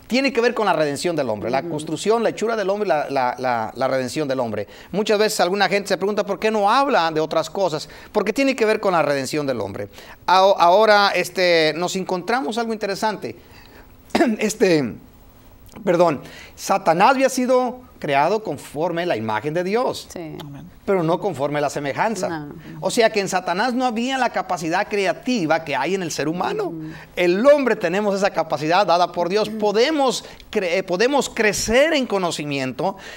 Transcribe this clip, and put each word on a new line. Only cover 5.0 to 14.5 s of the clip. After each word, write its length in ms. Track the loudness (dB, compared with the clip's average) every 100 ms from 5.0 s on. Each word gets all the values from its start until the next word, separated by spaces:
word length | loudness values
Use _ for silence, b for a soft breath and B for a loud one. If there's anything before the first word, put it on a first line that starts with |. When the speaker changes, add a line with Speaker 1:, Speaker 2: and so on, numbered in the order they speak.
| 0 2
Speaker 1:
veces 200 | 2 2
alguna 280 | 0 2 2
gente 200 | 0 0
se 100 | -2
pregunta 260 | 0 -2 -2
por 140 | -2
qué 120 | 0
no 180 | 2 2
habla 400 | 4 4 2 2
de 80 | 0
otras 300 | 0 -2 -2
cosas, 400 | -2 -2 -2 -8 B B
porque 220 | -2 0
tiene 220 | 2 0 2
que 100 | 0
ver 140 | 2
con 140 | 2
la 80 | 2
redención 420 | 2 0 -2 -2 -2
del 140 | -2
hombre. 260 | -4 -8 -12 B B B 2
Ao-, 300 | 6 6 6
ahora, 520 | 6 6 6 6 4 2
este, 580 | -2 0 2 4 2 0
nos 200 | -4 -4
encontramos 600 | -4 -4 -2 -4 -2 -4
algo 160 | -4
interesante. 640 | -4 -4 -2 -4 -4 -8 -12 B B B B B -20 -4
<clears throat> 260 | 0 2 2
Este, 540 | -2